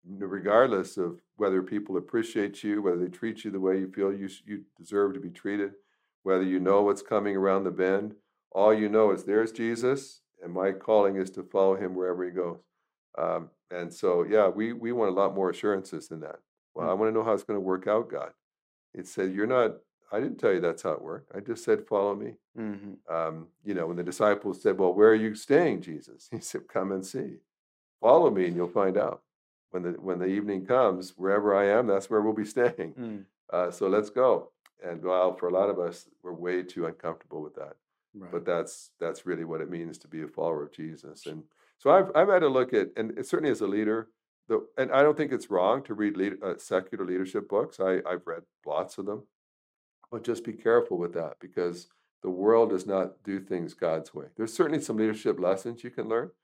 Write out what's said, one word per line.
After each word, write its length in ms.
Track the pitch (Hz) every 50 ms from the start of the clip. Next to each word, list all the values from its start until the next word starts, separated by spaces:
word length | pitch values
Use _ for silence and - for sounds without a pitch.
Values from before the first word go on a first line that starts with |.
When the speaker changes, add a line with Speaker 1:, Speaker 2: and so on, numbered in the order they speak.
| _ 87 98 98
Speaker 1:
regardless 760 | 101 95 92 101 87 101 104 113 131 127 110 95 87 - -
of 240 | 101 90 85 87 87 _ _ _
whether 260 | - 104 98 95 95 92
people 340 | 92 107 104 104 - 95
appreciate 680 | 87 85 - - 117 110 113 - 113 101 101 101 - -
you, 160 | 104 104 107
whether 180 | 101 95 87 87
they 100 | 90 87
treat 360 | 90 - - 113 107 107 -
you 60 | 107
the 100 | 95 95
way 180 | 95 95 95 95
you 100 | 95 92
feel 220 | 95 101 98 98 98
you, 160 | 98 98 95 95 - _
you 180 | 104 104 101 98 _ _ _
deserve 360 | 87 - 104 101 101 98 95
to 60 | 95
be 100 | - 90
treated, 440 | 87 - - 98 101 104 101 98 101 - _ _ _ _ _ _ _ _ -
whether 200 | 95 95 92 95
you 140 | 92 92 92
know 220 | 90 92 98 101 104
what's 200 | 101 101 98 -
coming 340 | - 113 104 101 101 98
around 280 | 98 95 98 95 98 98
the 60 | 92
bend. 440 | 87 90 92 92 95 101 104 107 104 - _ _ _ _ _ _
All 220 | - 95 101 107 110
you 160 | 107 107 104
know 220 | 107 110 110 104
is 140 | 95 90 -
there's 280 | 95 101 107 113 110 113
Jesus, 680 | - 117 113 117 113 123 127 135 139 139 - - _ _ _ _ _ 92
and 100 | 87 87
my 200 | 92 95 98 95
calling 440 | 95 - - 110 107 101 98 98
is 140 | 95 92 92 95
to 100 | 98 90
follow 340 | - - 98 95 98 95
him 180 | 95 101 92 92
wherever 300 | 92 90 92 90 87 90
he 60 | 90
goes. 280 | 87 92 87 87 85 87 _ _ _ _ _ _ _ _ _ _ - -
Um, 320 | - 85 82 82 85 - _ _ _ -
and 220 | 90 87 87 85 85
so, 300 | - - 95 90 87 85
yeah, 260 | - 104 107 104 95
we, 240 | 87 101 110 117 120
we 200 | 113 113 117 123
want 180 | 120 110 98
a 40 | 92
lot 200 | 92 101 90 -
more 160 | 98 95 92
assurances 580 | 87 - - 104 101 98 95 - - 80 - -
than 120 | 82 80
that. 200 | 76 73 - - _ _ _ _ _ _ -
"Well, 140 | - 87 82
I 40 | 92
Speaker 2:
Hmm. 60 | 98
Speaker 1:
wanna 120 | 110 110 110
know 100 | 113 107
how 80 | 117 107
it's 100 | 98 -
gonna 160 | - 107 101
work 260 | 95 92 92 92 92
out, 220 | 110 104 110 120 -
God." 220 | - 69 67 - - _ _ _ _ _ _ _ _ _ _ _ -
It 120 | - 92
said, 260 | - - - 95 95 95
"You're 120 | 98 104
not, 300 | 113 127 127 120 - - - _ _ _ _ _ - 101
I 80 | 107
didn't 180 | 135 135 120 -
tell 140 | - 110 95
you 80 | 90
that's 220 | 87 85 82 - -
how 100 | 92 78
it 100 | - -
worked. 320 | 71 82 - - _ -
I 60 | 95
just 240 | 101 - 113 110 -
said, 220 | - 110 107 110
'Follow 280 | - 110 101 98 101 101
me.'" 220 | 101 107 117 110 - _ _ -
Speaker 2:
Mm-hmm. 560 | - 110 107 104 98 101 101 95 - _ 80 82
Speaker 1:
Um, 360 | 82 82 80 80 80 80 85 _ _ -
you 100 | 101 98
know, 120 | 90 82
when 100 | 82 87
the 60 | 87 90
disciples 580 | 87 85 - 110 107 101 101 - 104 87 - -
said, 160 | 110 95 92
"Well, 160 | 95 90 90
where 160 | 98 107 110
are 40 | 110
you 200 | 110 110 110 107
staying, 460 | 107 - - 139 156 175 151 110 90 92
Jesus?" 460 | 90 78 73 - - - - - -
<laughs> 40 | -
He 80 | 113
said, 280 | - - - - - -
"Come 240 | - 101 95 98 98
and 120 | 95 95
see. 340 | - - 131 - - - - _ _ _ _ _ _ _ _ _ _ _ -
Follow 300 | - 113 135 165 175 143
me 160 | 107 95 92
and 80 | 87 87
you'll 120 | 87 87 87
find 280 | - 104 98 95 92
out. 260 | 101 - - - - _ _ _ _ _ _ _ _ _ _
When 120 | - 92 87
the, 80 | 87 87
when 260 | - - 95 90 87
the 60 | 90
evening 380 | 95 95 101 101 104 101 95 95
comes, 520 | - 123 127 127 104 92 90 92 92 -
wherever 380 | - 92 95 98 104 104 104 98
I 100 | 98 101
am, 200 | 101 101 113 127
that's 220 | 110 98 98 95 -
where 140 | 113 107 104
we'll 100 | 107 107
be 120 | 110 101
staying. 500 | - - 127 120 120 120 - 92 80 78 -
Speaker 2:
Mm. 260 | 123 113 107 101 95 _ _ _ _ -
Speaker 1:
Uh, 200 | - 87 90 87
so 180 | 90 - 101 95
let's 220 | 95 107 104 104
go." 400 | - 123 127 127 107 - - - _ _ _ _ _ _ 98
And 200 | 90 85 82 82
while 320 | 90 92 90 92 92 92
for 140 | 90 90 90
a 40 | 90
lot 180 | 92 98 101
of 80 | 98 87
us, 280 | 87 85 87 - - _ _ _ -
we're 100 | 90 87
way 280 | 82 87 90 90 90 87
too 220 | 87 - 90 82
uncomfortable 540 | 80 73 - - 85 80 - - - - 80 76
with 120 | 73 -
that. 220 | - 71 71 - _ _ _ _ _ _ _ -
Speaker 2:
Right. 160 | 104 95 87
Speaker 1:
But 140 | 90 87 85
that's, 460 | 90 87 85 80 - - - - - _ -
that's 240 | 85 85 - - -
really 180 | 90 87 82 82
what 160 | 80 82 80 76
it 80 | 87
means 260 | 87 85 85 82 80 -
to 100 | _ -
be 140 | 80 80 78
a 60 | 73
follower 340 | - - 78 85 82 76 73
of 60 | 73 _
Jesus. 520 | - 78 80 80 73 - - 78 - -
And 180 | - - 160 156 _ _ _ _ _ _ _
so 120 | - 135
I've, 200 | 160 190 190 190 135
I've 140 | 151 170 196
had 120 | 196 180
to 80 | 160 143
look 240 | 131 127 123 123 120
at, 140 | 107 95 - -
and 220 | - 110 110 110 107
it 80 | -
certainly 240 | - - - - -
as 120 | 113 104 110
a 40 |
leader, 420 | 95 101 107 107 107 110 113 110 - _ _ _ _ _ _ _ -
the, 180 | 113 107 - - -
and 160 | - 131 - 127
I 100 | 135 143
don't 140 | 151 147
think 160 | 156 156 143 131
it's 180 | 113 - -
wrong 320 | 104 90 90 98 117 139 139
to 100 | - 110
read 220 | 98 107 101 - 90
lead-, 240 | 95 101 95 - -
uh, 160 | 95 87 -
secular 460 | - - 92 92 92 - - 98 95
leadership 420 | 90 90 92 95 90 - 107 98 -
books. 320 | 101 104 117 - - -
I, 200 | 95 95 92 85 -
I've 200 | 80 90 87 -
read 160 | 82 82 85 85 _ _ _ -
lots 320 | 76 76 78 92 92 - -
of 80 | 95
them. 160 | 101 101 107 107 _ _ _ _ _ _ _ _ _ _ _ _ _ _ _ _ -
But 140 | - 110 -
just 200 | - 117 113 -
be 80 | 117 110
careful 460 | - - 113 117 120 117 - 95 87
with 160 | 87 87 87
that 220 | 87 82 73 - _
because 480 | - 87 - 95 90 87 87 87 - _ _ _ _ _ _ _ -
the 80 | 95
world 400 | 92 90 98 107 113 113 113 107
does 160 | 101 90 90
not 360 | 104 98 95 90 - - _ -
do 160 | - 98 98
things 320 | 95 - 95 90 85 - -
God's 400 | - - 85 80 80 78 - -
way. 120 | 76 71 - _
There's 160 | - 110 110 -
certainly 280 | - 175 151 156 147
some 180 | 131 - 113 107
leadership 420 | 110 110 107 107 - 123 101 -
lessons 420 | 90 87 98 95 - 120 117 117 -
you 60 | 123
can 180 | - - 113 110
learn. 220 | 113 117 135 180 - _